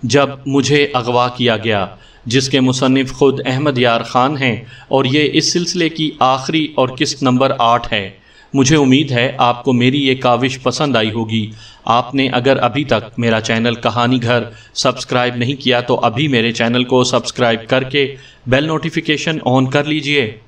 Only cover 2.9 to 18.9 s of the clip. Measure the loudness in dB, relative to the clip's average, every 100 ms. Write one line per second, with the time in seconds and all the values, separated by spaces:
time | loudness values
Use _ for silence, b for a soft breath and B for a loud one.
2.9 | 2 0 2 2 2 -2 -2 -2 0 2
3.9 | 0 0 0 0 0 -2 -2 -8 B B
4.9 | 0 2 0 2 0 0 -2 -4 -2 -4
5.9 | -2 -6 0 0 0 -2 -2 -2 -2 -2
6.9 | -2 -4 0 2 2 2 2 2 2 0
7.9 | -4 -6 -12 b b b 0 4 4 4
8.9 | 4 2 0 -2 0 0 0 0 2 2
9.9 | 2 0 0 2 2 0 -2 -4 -2 0
10.9 | 0 0 -2 -2 -4 -4 -10 B B 0
11.9 | 0 0 -2 0 0 2 2 0 -2 -2
12.9 | -2 -4 -4 0 0 0 -2 0 -2 -2
13.9 | 0 0 0 2 -2 -2 -12 B -2 -2
14.9 | -2 -4 -2 -2 -2 -4 -2 0 0 0
15.9 | 0 0 0 0 2 0 0 0 0 2
16.9 | 2 2 0 -4 -2 0 0 0 -2 0
17.9 | -2 -2 -4 B B -2 0 0 -2 -2